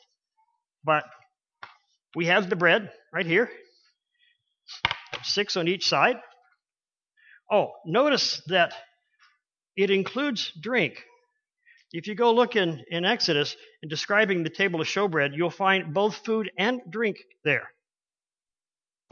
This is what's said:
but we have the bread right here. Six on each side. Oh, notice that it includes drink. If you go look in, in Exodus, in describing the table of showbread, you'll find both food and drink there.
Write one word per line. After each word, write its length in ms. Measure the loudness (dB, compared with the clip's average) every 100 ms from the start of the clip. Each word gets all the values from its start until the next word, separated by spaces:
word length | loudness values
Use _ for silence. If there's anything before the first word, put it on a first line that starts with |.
| _ _ _ _ _ _ _ _
but 200 | 0 0 -2 -16 _ _ _ _ -20 _ _ _ _ -4
we 120 | 2
have 220 | 2 2
the 60 | 2
bread 360 | 4 4 0 -14 _
right 120 | -6 0
here. 240 | 0 0 -6 -20 _ _ _ _ _ _ _ _ _ -20 -8 -6 -6 -12 -12
Six 340 | -4 -4 -2 -2
on 100 | 0
each 200 | 0 0
side. 280 | 2 2 0 -8 _ _ _ _ _ _ _ _ _ _ -20 0
Oh, 220 | 0 0 -4 -2
notice 560 | 2 4 2 0 -4 -2
that 260 | 2 2 -2 -18 _ _ _ _ _ _ _ _ -2
it 160 | 2
includes 600 | 2 0 -4 -4 -4 -8 -10
drink. 440 | -4 0 -2 -4 -20 _ _ _ _ _ _ _ _
If 160 | -12 -10
you 80 | 0
go 180 | 4
look 220 | 4 4 2
in, 280 | 0 -2 -8
in 160 | -2 -2
Exodus, 500 | 0 0 0 -2 -6 -20 _
in 60 | -10
describing 540 | -8 0 2 2 0
the 60 | -2
table 320 | 0 0 0
of 60 | -2
showbread, 440 | 0 0 2 0 0
you'll 140 | -2
find 440 | 0 2 2 0
both 220 | 0 0 -2 -4
food 240 | -2 -2 -2
and 240 | -2 -2 -6
drink 280 | -4 -4 -4 -12 _
there. 260 | -2 -2 -4 -16 _ _ _ _ _ _ _ _ _ _ _ _ _